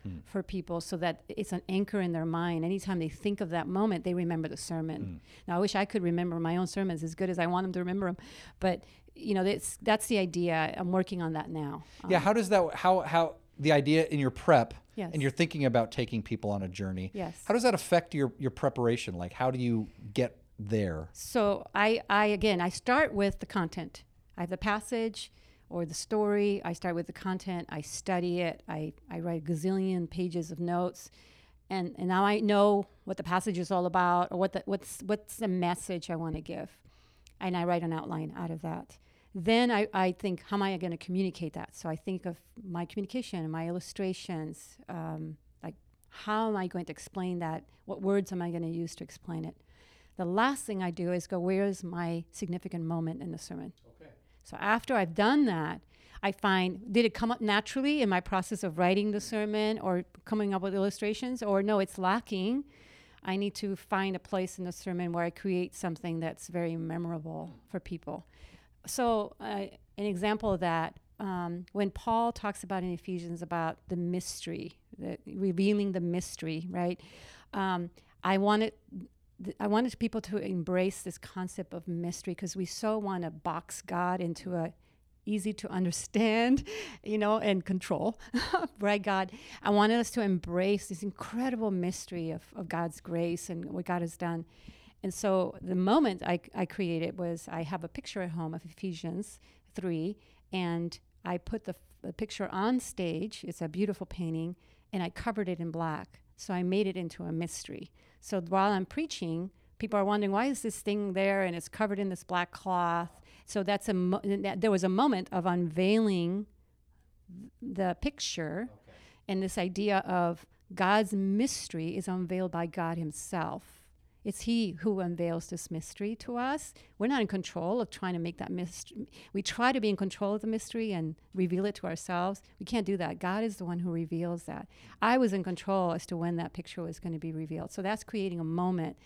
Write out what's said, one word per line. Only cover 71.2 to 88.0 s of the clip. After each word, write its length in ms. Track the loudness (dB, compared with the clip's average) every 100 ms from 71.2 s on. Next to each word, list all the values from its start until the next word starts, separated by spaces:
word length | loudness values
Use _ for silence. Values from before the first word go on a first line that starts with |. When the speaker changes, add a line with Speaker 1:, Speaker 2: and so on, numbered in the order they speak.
| -4 -2 -4 -6 -4
Speaker 2:
when 180 | -2 -2
Paul 400 | -2 0 2 2
talks 320 | 0 -4 -6
about 180 | -4 -2
in 80 | -2
Ephesians 500 | -4 -4 -4 -4 -8
about 360 | -4 -2 -2 -4 -4
the 80 | -2
mystery, 760 | 0 -2 -4 -8 -6 -6 -8 -14 _ -10
the 200 | -8 -8 -10
revealing 640 | -2 0 4 4 4 2
the 80 | 0
mystery, 640 | 0 0 -4 -6 -6 -6 -4
right? 300 | -2 -2 -2 -10 -20 -20 -20 -10
Um, 360 | -4 0 0 -4 -10 -20 _
I 140 | 2 4
wanted, 360 | 6 4 2 -2 _ -14 -14 _ _ -12
th-, 120 | -10 -4
I 80 | 2
wanted 300 | 2 2 0
people 220 | -2 -2
to 160 | -4 -4
embrace 640 | -2 -2 2 2 2 0
this 160 | -8 -12
concept 560 | -10 -6 -6 -6 -8
of 140 | -8 -6
mystery 440 | -4 -4 -4 -6 -6
'cause 200 | -6 -4
we 100 | -6
so 320 | -2 -2 0
wanna 340 | -2 -2 -4
box 500 | -4 -4 -4 -6 -12
God 400 | -4 -2 0 0
into 340 | -2 -4 -4 -2
a 180 | -4 -6 _ _ _ _ -4
easy 260 | -2 -2
to 160 | -4 -4
understand, 960 | 0 0 -2 0 2 4 6 4 4 2 -8 -8
<laughs> 180 | -10
you 140 | -4 2
know, 200 | 4 4
and 260 | 4 2 0
control, 520 | -2 0 0